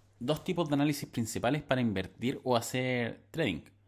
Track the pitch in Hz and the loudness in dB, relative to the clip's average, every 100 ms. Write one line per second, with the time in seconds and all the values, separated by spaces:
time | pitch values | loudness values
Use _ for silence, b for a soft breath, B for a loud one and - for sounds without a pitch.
0 | - - 120 151 - 175 160 143 147 143 | -20 -8 -2 -2 -2 -2 2 2 2 0
1 | - - 110 95 113 151 - 127 120 95 | -4 -4 -2 0 0 0 0 2 2 0
2 | 87 - 117 143 127 120 - 127 127 123 | -4 -4 -4 -2 2 2 2 -2 0 0
3 | 113 - - 156 135 76 - _ | -2 -6 -10 -2 0 -2 -6 _